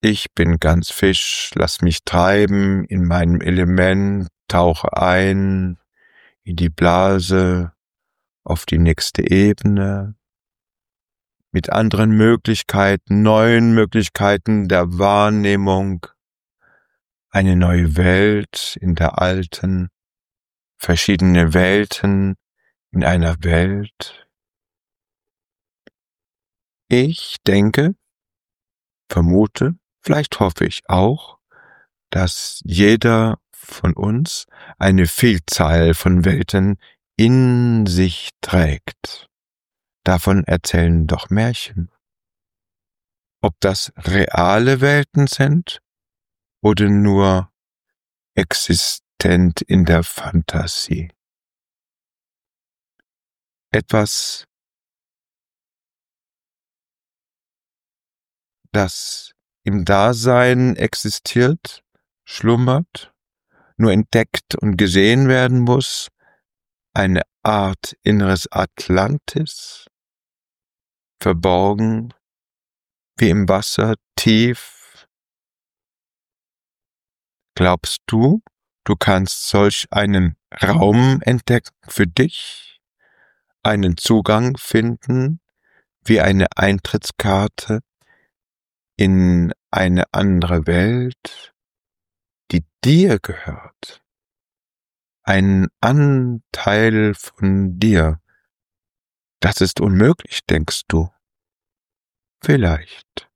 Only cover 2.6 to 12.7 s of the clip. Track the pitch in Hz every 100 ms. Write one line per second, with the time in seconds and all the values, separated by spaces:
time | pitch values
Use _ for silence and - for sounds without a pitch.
2.6 | 98 95 - 95 87 87 85 85 82 92
3.6 | 87 92 92 95 101 101 90 _ _ 90
4.6 | 87 82 - - 90 92 95 95 98 95
5.6 | 92 87 _ _ _ _ _ _ - 82
6.6 | 85 78 87 87 95 95 90 95 92 90
7.6 | 87 _ _ _ _ _ _ _ - 87
8.6 | - 80 82 80 - - - 95 104 101
9.6 | 104 101 98 98 98 107 _ _ _ _
10.6 | _ _ _ _ _ _ _ _ _ 95
11.6 | - - 110 104 110 110 110 117 - 110
12.6 | -